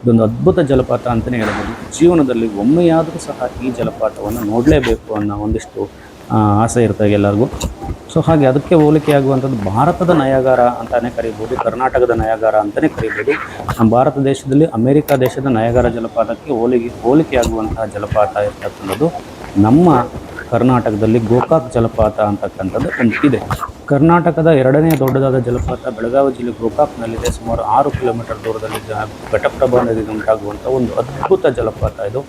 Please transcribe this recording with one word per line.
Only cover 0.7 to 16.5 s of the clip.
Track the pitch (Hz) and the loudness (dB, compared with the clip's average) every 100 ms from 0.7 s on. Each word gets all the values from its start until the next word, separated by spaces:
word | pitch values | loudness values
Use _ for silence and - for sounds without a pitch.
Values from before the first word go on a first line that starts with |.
| 131 127 120 123 | 2 2 -2 -2
ಅಂತಲೇ | 117 110 123 | -2 -2 -4
ಹೇಳ್ಬೋದು. | 107 104 104 113 - - | -2 -4 -8 -10 -12 2
ಜೀವನದಲ್ಲಿ | 170 175 135 117 113 101 | 4 4 2 0 -2 0
ಒಮ್ಮೆಯಾದರೂ | 110 165 175 160 165 165 | 2 4 4 2 0 -6
ಸಹ | - - 123 - | -10 -8 -8 -6
ಈ | 127 | -6
ಜಲಪಾತವನ್ನು | 120 110 - 110 - 104 120 | -4 -6 -2 -4 -4 -8 -6
ನೋಡಲೇಬೇಕು | 104 117 131 156 123 110 - | -2 0 2 2 2 -4 -4
ಅನ್ನೋ | 107 104 104 | -6 -4 -4
ಒಂದಿಷ್ಟು, | 110 110 - 101 101 - - - - | -4 -4 -6 -10 -10 -10 -20 -20 -2
ಆ, | 113 107 101 | 2 4 4
ಆಸೆ | 113 123 | 2 2
ಇರ್ತದೆ | 110 98 104 | 2 2 2
ಎಲ್ಲರಿಗೂ. | 101 101 104 123 - - - - - - | 4 2 2 0 -2 -10 -8 -12 -12 -4
So, | 165 156 | -2 2
ಹಾಗೆ | 160 135 | 4 4
ಅದಕ್ಕೆ | 131 - 175 | 2 2 4
ಹೋಲಿಕೆಯಾಗುವಂಥದ್ದು | 151 156 147 143 135 131 135 120 98 | 4 4 2 2 2 0 -2 -4 -2
ಭಾರತದ | 104 143 - 175 | 2 2 2 2
ನಯಾಗರ | 165 135 135 131 127 | 2 2 2 2 4
ಅಂತಾನೆ | 123 120 117 123 120 | 4 0 -4 -2 -2
ಕರಿಬೋದು, | 117 113 104 113 127 | -4 -6 -6 -6 -2
ಕರ್ನಾಟಕದ | 113 113 131 131 123 | -2 -2 -2 2 2
ನಯಾಗರ | 113 110 110 110 107 | 2 0 2 2 2
ಅಂತಾನೆ | 104 110 151 | 0 0 -2
ಕರಿಬೋದು. | - 110 - - - - - - - | -2 -6 -4 -2 -2 -6 -12 -8 2
ನಮ್ಮ | 113 | 4
ಭಾರತ | 117 139 143 | 4 2 2
ದೇಶದಲ್ಲಿ | 135 135 135 135 165 | 0 -2 0 2 2
ಅಮೆರಿಕ | 113 123 143 147 | 2 2 2 2
ದೇಶದ | 139 127 - 135 | 0 0 -2 -2
ನಯಾಗರ | 113 113 120 120 | 0 2 2 0
ಜಲಪಾತಕ್ಕೆ | 117 113 - 113 117 151 | -2 -6 -2 -2 -4 -4